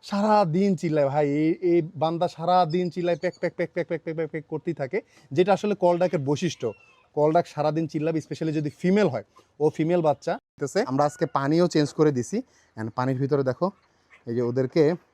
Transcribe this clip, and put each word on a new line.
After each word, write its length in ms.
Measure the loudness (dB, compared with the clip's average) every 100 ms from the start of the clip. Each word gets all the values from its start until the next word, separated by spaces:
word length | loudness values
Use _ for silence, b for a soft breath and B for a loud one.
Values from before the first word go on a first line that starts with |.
সারা 440 | -6 -2 2 2 2
দিন 300 | 2 2 0
চিল্লায় 320 | 0 0 2
ভাই, 220 | 2 0
এই, 200 | 2 0 0
এই 200 | 2 2 0 -4
বান্দা 320 | -4 -2 -4
সারা 380 | -2 0 2 2
দিন 240 | 0 -2
চিল্লায়, 280 | -4 -2 -2
প্যাক, 160 | -4 -4
প্যাক, 140 | -6 -4
প্যাক, 120 | -6
প্যাক, 140 | -4 -6
প্যাক, 140 | -6
প্যাক, 120 | -6 -6
প্যাক, 140 | -6
প্যাক 120 | -8 -8
করতেই 260 | -8 -6
থাকে, 280 | -6 -6 -6 -8 b b
যেটা 220 | 0 2
আসলে 220 | 2 0 0
কলডাকের 440 | 2 2 0 0
বৈশিষ্ট্য। 540 | -2 -2 -2 -4 -8 -8 b b b
কলডাক 340 | 0 2 2 0
সারা 240 | -2 -2
দিন 160 | -2 -4
চিল্লাবে, 320 | -4 -2 -4
especially 320 | -6 -6 -4
যদি 180 | -2 -4
ফিমেল 380 | -2 0 2 2
হয়, 160 | -2 -10 b b _
ও 100 | -2
ফিমেল 320 | 0 0 2
বাচ্চা 320 | 2 0 -4
হইতেছে। 500 | -8 _ _ -4 -2 0
আমরা 180 | 2 0
আজকে 200 | 0 -2
পানিও 420 | 0 0 2 2
চেঞ্জ 260 | 2 0
করে 180 | 2 2
দিছি, 300 | 2 -4 -6 -8 b b -10
and 100 | -8 -4
পানির 200 | -2 -2
ভিতরে 260 | 0 0
দেখো, 280 | 0 -2 -4 -4 _ _ _ -18 -6
এই 100 | -2
যে 60 |
ওদেরকে 540 | -2 0 0 2 2 2 _